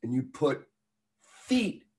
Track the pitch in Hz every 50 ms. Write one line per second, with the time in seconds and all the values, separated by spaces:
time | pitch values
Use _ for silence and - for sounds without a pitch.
0 | - 117 123 131 127 - - - 151 139 135 - - _ _ _ _ _ _ _
1 | _ _ _ _ _ _ - - - - 254 254 226 185 - - - _ _